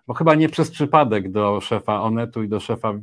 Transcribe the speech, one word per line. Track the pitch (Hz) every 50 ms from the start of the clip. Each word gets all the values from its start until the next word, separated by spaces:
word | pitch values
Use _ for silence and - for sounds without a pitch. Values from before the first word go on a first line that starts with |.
| _
bo | - 120
chyba | - 160 160 156
nie | 156 160 156
przez | - - 156 -
przypadek | - - 147 143 - 156 147 120 110 104 92 95
do | 92 107 104 101 104 101
szefa | - - 117 104 - - 107 101
Onetu | 107 113 113 117 117 117 - 113 110
i | 101
do | 107 101
szefa | - - 113 113 - 110 104 104